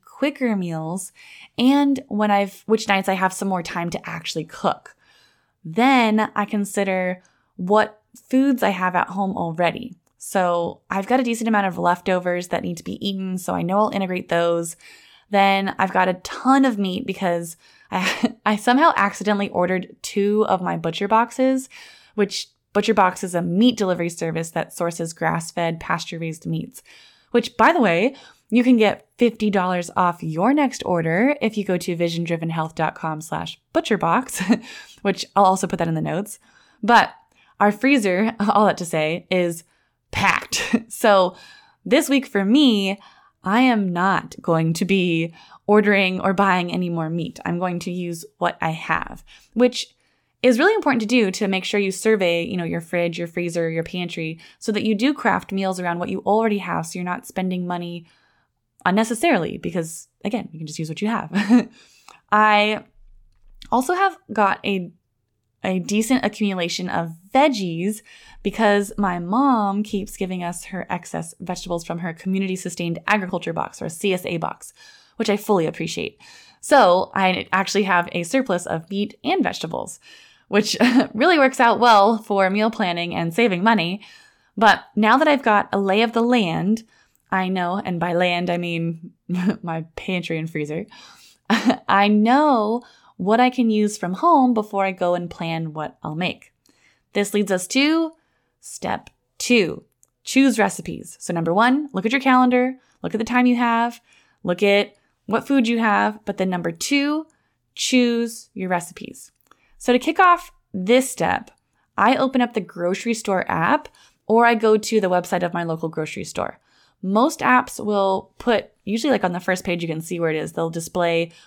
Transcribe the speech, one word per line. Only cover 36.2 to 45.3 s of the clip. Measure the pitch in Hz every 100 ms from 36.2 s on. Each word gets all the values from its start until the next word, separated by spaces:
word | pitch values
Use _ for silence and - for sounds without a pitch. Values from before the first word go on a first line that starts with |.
| 208 - _ _ _ _
But | 208 233 - - _ _ _ -
our | 208
freezer, | 208 262 285 208 180 220 220
<laughs> | 208
all | 208 208
that | -
to | 170
say, | 160 156 175 -
is | 185 175 165 - _ _ _ _
packed. | - 196 - - - - 226
<laughs> | -
So | - 226 196 180 - - - _ _ 180
this | 262 294
week | 269 262
for | 202
me, | 196 269 277 208 190 202 - _ _ _
I | 185 220
am | 254 226 190
not | 170 190 180 - -
going | - 165 160
to | 165 185
be | 196 180 165 165